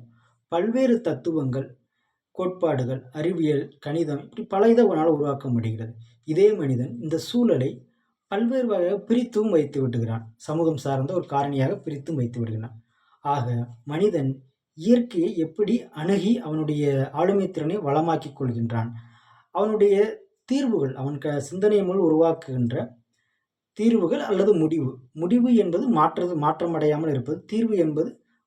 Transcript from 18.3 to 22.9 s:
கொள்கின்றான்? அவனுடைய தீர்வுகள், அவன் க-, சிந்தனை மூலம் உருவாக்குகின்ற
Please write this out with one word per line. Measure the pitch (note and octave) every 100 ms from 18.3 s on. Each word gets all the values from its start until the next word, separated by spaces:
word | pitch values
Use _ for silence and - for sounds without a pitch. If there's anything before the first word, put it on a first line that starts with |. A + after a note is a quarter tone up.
| -
கொள்கின்றான்? | C3 A2+ A#2 A#2 A2+ - - _ _ _ _
அவனுடைய | F3+ G#3+ G#3 G3+ G3 G#3+ - _ _ -
தீர்வுகள், | C4+ C4+ G3 C3+ C3+
அவன் | C3+ C#3+
க-, | D#3 C#3+
சிந்தனை | - F3+ G#3 G#3
மூலம் | F3+ F#3+ E3+
உருவாக்குகின்ற | D#3 E3 D#3+ - B2+ A#2+ C3 -